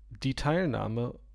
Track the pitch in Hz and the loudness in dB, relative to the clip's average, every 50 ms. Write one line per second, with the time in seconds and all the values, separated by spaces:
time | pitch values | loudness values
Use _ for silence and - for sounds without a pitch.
0 | - - - - - - 262 - - - 156 180 190 156 117 104 104 107 113 117 | -20 -18 -10 -4 -2 -2 0 0 2 2 2 2 2 2 0 0 0 0 0 -2
1 | 120 120 - - - - - | -2 -2 -4 -10 -16 -14 -6